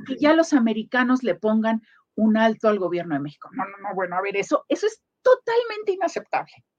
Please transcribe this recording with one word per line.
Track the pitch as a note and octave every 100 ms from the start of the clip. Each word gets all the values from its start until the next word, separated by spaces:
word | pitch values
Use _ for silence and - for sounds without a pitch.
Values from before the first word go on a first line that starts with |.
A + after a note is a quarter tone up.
| -
que | B3+
ya | D4
los | D#4+ D#4+
americanos | D4 A3+ A3 A3 B3 B3 B3+
le | B3+
pongan | B3+ A3 A3 A3 A3+ _ _ _
un | - A3 A3
alto | A3+ G#3+ A3
al | G3+
gobierno | F3+ F3 E3+
de | C#3+
México. | D3 - -
No, | C4
no, | G3 G3+ G3+
no, | F#3+
bueno, | F3+
a | F3+
ver, | G3+ G3+
eso, | F#3+ D4 -
eso | D4+ G#4
es | - _ _
totalmente | B4+ B4+ - A#4 A#4 G#4+ G#4+
inaceptable. | F#4 E4+ - - D3 D#3 - _